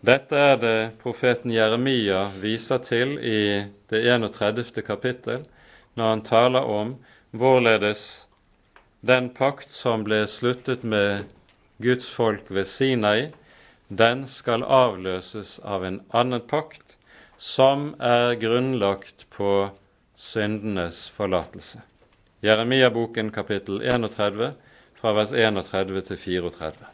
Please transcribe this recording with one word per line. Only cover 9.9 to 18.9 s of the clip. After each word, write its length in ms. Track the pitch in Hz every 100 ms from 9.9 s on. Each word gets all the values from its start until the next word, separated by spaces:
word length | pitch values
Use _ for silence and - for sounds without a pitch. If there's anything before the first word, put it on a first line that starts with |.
| 113 107
ble 160 | 107 104
sluttet 560 | - 123 123 - 127
med 460 | 117 107 101 101 98 _ _ _ _ _
Guds 300 | 117 127 -
folk 400 | - 117 104 -
ved 160 | 95 95
Sinai, 640 | - 135 127 104 107 151 - _ _ - _ _
den 400 | 98 113 127 135
skal 400 | - - 113 127
avløses 960 | 131 127 95 92 92 - 110 98 -
av 240 | - 98 92
en 160 | 95 -
annen 320 | 117 123 123
pakt, 560 | 120 151 151 - _ _ _ - - _
som 560 | - - 135 139 147 -
er 320 | 123 120 120 120
grunnlagt 840 | 113 120 131 131 98